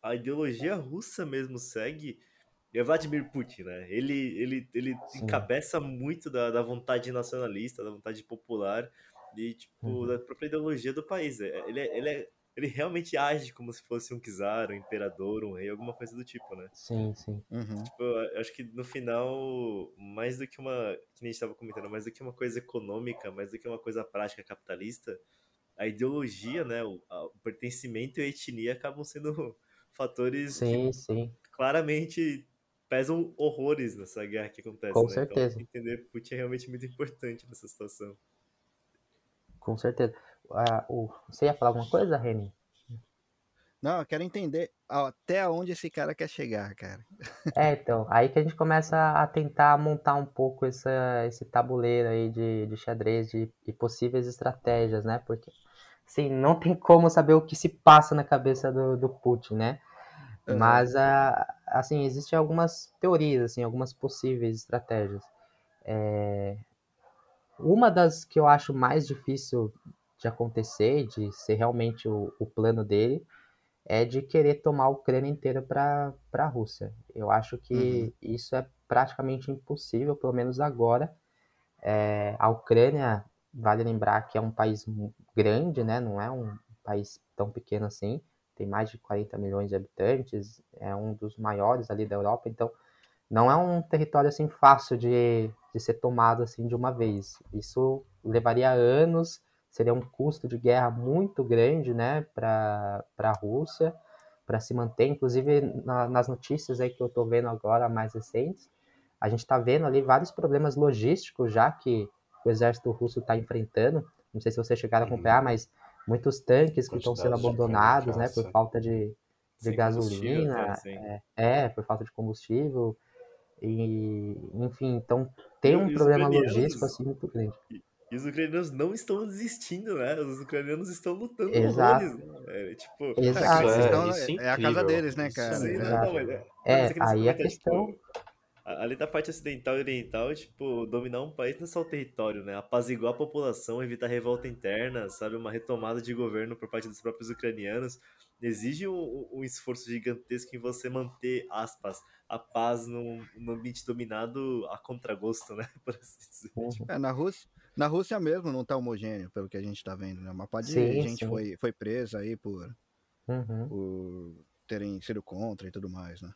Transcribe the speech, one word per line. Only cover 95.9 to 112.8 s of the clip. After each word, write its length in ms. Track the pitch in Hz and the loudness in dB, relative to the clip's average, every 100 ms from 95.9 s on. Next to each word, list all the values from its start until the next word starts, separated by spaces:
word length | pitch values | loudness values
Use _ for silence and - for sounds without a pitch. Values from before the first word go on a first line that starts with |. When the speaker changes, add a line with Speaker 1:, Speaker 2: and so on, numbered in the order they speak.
Speaker 2:
tomado, 480 | 110 127 123 117 113 | -2 0 4 4 4
assim, 240 | 117 - 117 | 0 -4 -4
de 80 | |
uma 160 | 120 127 | -2 -2
vez. 480 | 120 113 101 98 - - | 0 0 -2 -6 -16 -12
Isso 520 | 104 - - 131 135 - _ | -12 -6 0 2 0 -6 _
levaria 480 | 117 113 117 117 127 | 0 2 4 4 4
anos, 720 | 127 120 131 165 165 165 - _ _ _ | 6 6 6 6 4 0 -6 _ _ _
seria 240 | - 113 | -2 2
um 80 | 120 | 2
custo 440 | 123 _ 143 151 127 | -2 _ -2 -2 -6
de 120 | 123 | 0
guerra 320 | 120 123 123 | 4 4 4
muito 520 | 113 120 156 196 - | 0 0 0 0 -2
grande, 520 | - 117 117 160 127 | 2 6 6 4 0
né, 280 | 117 117 147 151 | 0 0 0 -4
pra, 680 | - 113 110 107 104 101 101 - _ | -4 0 2 0 -2 -4 -6 -8 _
pra 160 | 110 | 0
Rússia, 640 | 104 104 113 156 - 160 165 _ - - _ _ | 0 0 -2 -4 0 0 0 _ -20 -20 _ _
pra 140 | 117 | -4
se 140 | 113 | -2
manter. 320 | 123 120 117 123 | -2 -2 2 2
Inclusive, 560 | 143 131 123 135 143 139 - | 2 0 2 4 4 2 -4
na, 240 | 123 123 120 | -2 0 2
nas 200 | 123 123 | 2 2
notícias 500 | 123 - 151 - 123 | -2 -4 -6 -4 -2
aí 100 | 123 | -2
que 120 | 123 | -2
eu 60 | 123 | -4
tô 160 | 123 | 0
vendo 240 | 113 117 120 | 2 2 2
agora, 400 | 113 104 113 120 | -2 2 2 4
mais 240 | 113 110 | 0 -2
recentes, 540 | 110 110 113 139 190 _ _ _ _ _ _ | -6 -6 -4 -4 -6 _ _ _ _ _ _
a 80 | 110 | -2
gente 180 | 113 - | -2 2
tá 120 | 131 | 2
vendo 280 | 120 135 156 | 4 2 4
ali 160 | 135 | 2
vários 280 | 135 131 170 | 6 4 4
problemas 460 | - 165 143 151 139 | -2 0 2 2 4
logísticos 760 | 147 117 113 175 - - 123 | 2 4 2 2 -2 -2 0
já 180 | 110 123 | 4 4
que 380 | 160 - 117 101 _ _ _ | 2 -2 0 -2 _ _ _
o 60 | - | 0
exército 400 | 110 117 117 | 4 4 2